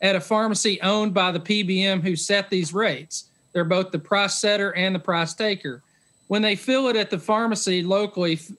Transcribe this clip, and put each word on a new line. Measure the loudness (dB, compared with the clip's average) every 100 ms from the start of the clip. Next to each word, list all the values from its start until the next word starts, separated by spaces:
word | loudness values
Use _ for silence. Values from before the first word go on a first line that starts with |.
at | 0 0
a |
pharmacy | 2 0 2 0 0 0
owned | 0 2 2
by | 2 0
the | 0
P | -2 0
B | 0 0
M | 0 0
who | 0 -2
set | 0 0 0
these | -2 -2
rates. | 0 0 -2 -8 -14 -14 _ _
They're | -2
both | 0 0 0
the | -4
price | -2 0 0
setter | 0 0 0 0
and | -2 0
the | -2
price | -2 -2 -2
taker. | -2 -2 -2 -6 -10 -14 _ _ _ -4
When | 0
they | 2 0
fill | 2 2 2
it | 0
at | 0
the | -2
pharmacy | 0 0 0 -2 0 0
locally | 2 0 0 -2 -2
f-, | -2 -6